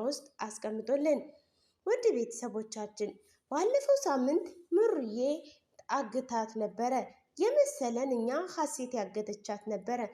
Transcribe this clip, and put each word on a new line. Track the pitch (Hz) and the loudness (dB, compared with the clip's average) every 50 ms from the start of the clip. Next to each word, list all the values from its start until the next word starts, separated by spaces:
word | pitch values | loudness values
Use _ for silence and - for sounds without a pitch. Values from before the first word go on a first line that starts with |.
ውስጥ | 220 262 285 - - - _ - | -2 -2 -4 -4 -8 -14 _ -10
አስቀምጡልን። | 214 214 220 - - 220 220 220 220 - 269 285 294 311 294 233 - - - - _ _ _ _ _ _ _ _ _ | -10 -10 -8 -8 -6 -6 -6 -4 -2 0 0 2 4 4 2 2 0 -4 -14 -20 _ _ _ _ _ _ _ _ _
ውድ | 370 466 494 466 453 294 | 0 0 2 4 4 4
ቤተሰቦቻችን | 240 226 233 233 - 247 233 196 220 220 220 - 220 208 208 - - 208 202 - - _ _ _ _ _ _ | 4 0 -2 -4 -6 -8 -6 -6 -6 -8 -8 -8 -10 -10 -10 -6 -6 -6 -6 -6 -10 _ _ _ _ _ _
ባለፈው | 262 302 370 453 523 554 539 - 554 554 | 0 0 2 2 2 2 4 4 4 4
ሳምንት | - 359 277 262 247 269 311 - - - - - - _ 339 | 4 2 2 4 4 4 2 2 0 -2 -8 -16 -4 _ 4
ምሩዬ | 392 453 453 359 302 247 220 208 240 254 285 302 330 - - - _ _ _ _ - - - 226 | 4 6 6 4 2 -2 -2 -2 0 0 0 0 -2 -4 -12 -20 _ _ _ _ -18 -6 -2 -2
አግታት | 277 262 208 214 262 254 254 240 226 220 220 226 | -2 -2 -2 -4 -4 -4 -2 -2 -2 -2 -2 -2
ነበረ | 220 214 208 - - 233 254 262 247 - - - _ _ _ _ - | -2 -2 -2 -2 -2 -2 0 0 0 -2 -4 -10 _ _ _ _ 0
የመሰለን | 359 466 571 587 554 571 - - 269 233 233 240 269 269 254 | 0 4 6 6 4 4 2 -2 -4 -2 -2 -2 0 0 0
እኛ | 233 226 240 262 320 370 359 | 0 0 0 0 -2 -2 -4
ሀሴት | - 339 311 285 - - 247 247 254 | -2 -2 -2 -2 -2 -6 -6 -6 -4
ያገተቻት | 226 196 185 196 214 208 220 208 208 - - 208 208 - | -4 -6 -4 -6 -6 -6 -6 -8 -8 -8 -8 -8 -6 -6
ነበረ። | 214 214 190 185 240 247 240 220 202 | -6 -6 -4 -4 -4 -4 -4 -4 -6